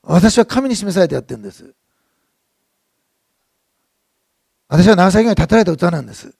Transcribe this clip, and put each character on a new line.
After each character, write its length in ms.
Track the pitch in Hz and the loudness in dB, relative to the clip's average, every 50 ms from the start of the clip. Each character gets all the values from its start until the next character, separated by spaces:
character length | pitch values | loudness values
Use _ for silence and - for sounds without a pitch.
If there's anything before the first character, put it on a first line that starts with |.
私 380 | _ - 156 180 170 220 - - | _ 0 0 4 4 4 4 2
は 80 | 226 | 0
神 240 | 226 - 247 269 269 | 0 0 -4 -4 -4
に 60 | 247 | -6
示 180 | 196 196 202 180 | -6 -6 -6 0
さ 80 | 190 185 | 0 0
れ 60 | 160 | 0
て 80 | 147 | -2
や 40 | 131 | -8
っ 40 | 123 | -10
て 100 | _ 127 | _ -16
る 60 | 117 | -16
ん 20 | 104 | -16
で 80 | 98 | -20
す。 240 | 92 _ - - _ _ _ _ _ _ _ _ _ _ _ _ _ _ _ _ _ _ _ _ _ _ _ _ _ _ _ _ _ _ _ _ _ _ _ _ _ _ _ _ _ _ _ _ _ _ _ _ _ _ _ _ _ _ _ _ _ _ _ _ | -20 _ -20 -20 _ _ _ _ _ _ _ _ _ _ _ _ _ _ _ _ _ _ _ _ _ _ _ _ _ _ _ _ _ _ _ _ _ _ _ _ _ _ _ _ _ _ _ _ _ _ _ _ _ _ _ _ _ _ _ _ _ _ _ _
私 200 | 147 156 180 202 | 0 2 4 4
は 80 | 220 | 4
長 160 | 180 180 190 185 | 4 2 2 2
崎 160 | 214 226 233 | 2 0 0
に 60 | 208 | 0
建 120 | - 156 | -2 -2
て 60 | 165 - | 0 2
ら 60 | 226 | 0
れ 60 | 220 | 2
た 120 | 180 165 | 0 -2
器 160 | 147 - 175 170 | -2 -2 -4 -4
な 80 | 156 | -4
ん 60 | 127 | -10
で 80 | 113 - | -12 -18
す。 200 | - - - - _ | -20 -20 -20 -20 _